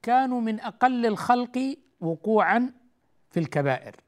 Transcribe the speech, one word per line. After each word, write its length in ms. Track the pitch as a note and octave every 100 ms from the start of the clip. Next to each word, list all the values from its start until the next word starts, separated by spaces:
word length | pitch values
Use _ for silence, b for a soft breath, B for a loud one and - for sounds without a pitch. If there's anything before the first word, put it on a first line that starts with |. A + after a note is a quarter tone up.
كانوا 380 | A#3 B3+ C4+ B3
من 200 | A3+ G#3+
أقل 460 | A#3 - B3+ B3 A#3
الخلق 680 | G3+ - B3 A#3+ - C4+ - _ _
وقوعاً 720 | E3 D#3+ G#3 A3 F3 A3 B3 - _ _ _ _ _
في 100 | F3
الكبائر 560 | D#3+ D3+ C#3 C3 A2+ -